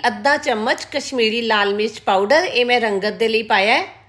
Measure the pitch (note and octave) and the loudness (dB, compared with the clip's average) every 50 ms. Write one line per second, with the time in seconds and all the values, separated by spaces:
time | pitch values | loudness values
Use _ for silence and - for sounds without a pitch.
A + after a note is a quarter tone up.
0 | - A#3+ G#3+ G#3 G#3 C#4 D4 D4 - D4 A#3+ G#3+ G#3+ B3 D4+ D4+ - - - C#4+ | -2 -4 -4 0 0 0 0 0 0 -2 -2 -2 -2 -2 -2 -4 -6 -8 -8 -8
1 | C4 - C4+ B3+ A3+ A3 G#3+ A#3 A#3 A3 A3 G#3 G3+ G3+ G3+ G#3 G#3+ A3+ A3 - | -8 -4 -2 0 0 0 0 -2 0 0 0 2 2 0 0 -2 -2 -4 -6 -6
2 | - - G3 F#3+ G3+ G3+ C#4 D#4+ F#4 F4+ - A#3+ B3 A#3+ B3 A#3+ A3+ A3 G3+ G3 | -2 0 2 2 4 4 4 2 2 2 0 0 2 2 2 2 2 0 0 -2
3 | F#3+ G#3+ G3+ F3+ A3+ A3+ A3+ A3 A3 A3 A3+ G3 F#3+ G#3+ B3 D#4+ F#4+ - - - | -2 -4 -2 -2 -2 0 0 -2 0 2 2 2 4 4 2 2 0 -4 -10 -18
4 | - | -20